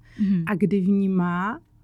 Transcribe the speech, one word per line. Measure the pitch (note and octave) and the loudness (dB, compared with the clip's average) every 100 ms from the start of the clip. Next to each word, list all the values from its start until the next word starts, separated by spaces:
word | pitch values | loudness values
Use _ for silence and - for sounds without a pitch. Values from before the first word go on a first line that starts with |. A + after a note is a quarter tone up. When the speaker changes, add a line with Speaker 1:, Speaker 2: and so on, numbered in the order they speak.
| - - | -12 -4
Speaker 1:
Mhm. | G3 F#3 E3 | 0 0 0
Speaker 2:
A | |
kdy | E3 E3 G3+ | 0 0 2
vnímá | F#3 G3 G3 F#3 F3 F3 G3+ C#4+ _ _ | 2 2 0 0 0 -2 -4 -8 _ _